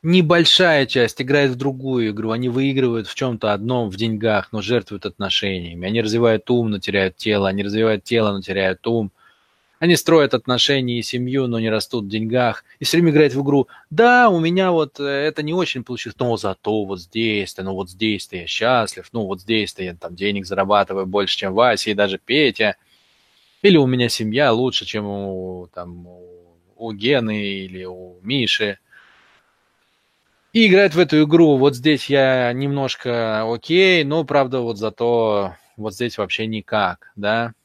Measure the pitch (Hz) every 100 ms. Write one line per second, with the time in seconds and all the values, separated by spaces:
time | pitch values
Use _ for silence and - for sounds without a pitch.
0 | 160 185 156 175 165 - 180 151 131 131
1 | 117 - 135 143 139 127 135 131 135 127
2 | 110 104 110 113 127 123 135 135 127 117
3 | 101 - 131 113 110 101 110 127 110 95
4 | 113 107 113 104 - 107 98 120 98 101
5 | 101 - 98 - 101 95 85 85 92 113
6 | 107 117 117 110 - 123 113 101 - 98
7 | 95 - 107 101 98 98 101 107 113 104
8 | - 117 107 101 95 98 95 92 117 117
9 | 104 _ _ _ _ _ _ _ 170 165
10 | - 165 139 123 - 123 - 139 123 120
11 | 113 123 123 135 127 117 113 110 - 120
12 | 98 107 110 123 123 110 _ _ 139 165
13 | 170 151 147 131 139 143 127 - _ 156
14 | 233 247 240 175 160 180 185 170 147 -
15 | 143 139 151 156 151 175 165 135 110 120
16 | 113 - 123 113 104 92 - 107 95 95
17 | 87 113 113 104 95 - 95 95 92 92
18 | 110 101 - 92 85 - 113 123 107 -
19 | - 117 98 95 98 110 101 - 92 85
20 | 85 87 101 101 92 98 98 104 98 95
21 | 92 101 95 - 98 95 123 107 110 101
22 | 101 95 - 135 143 - 107 - _ _
23 | _ _ _ _ _ _ 202 170 131 127
24 | 120 - 110 117 147 117 127 - 92 110
25 | 104 101 98 95 92 92 90 - 87 87
26 | 87 90 90 87 87 85 92 _ 113 101
27 | 113 139 110 107 101 98 95 92 92 92
28 | 90 90 95 135 113 - 104 98 _ _
29 | _ _ _ _ _ _ _ _ _ _
30 | _ _ _ _ _ 226 220 185 202 156
31 | 170 151 151 165 165 135 139 123 147 143
32 | - 139 135 131 123 123 139 139 131 -
33 | 127 120 113 107 113 117 - 175 190 180
34 | 143 160 143 143 131 131 117 104 110 -
35 | 117 117 110 104 98 87 _ - 107 98
36 | 120 - 98 - 110 110 - 110 95 87
37 | - - 104 113 117 113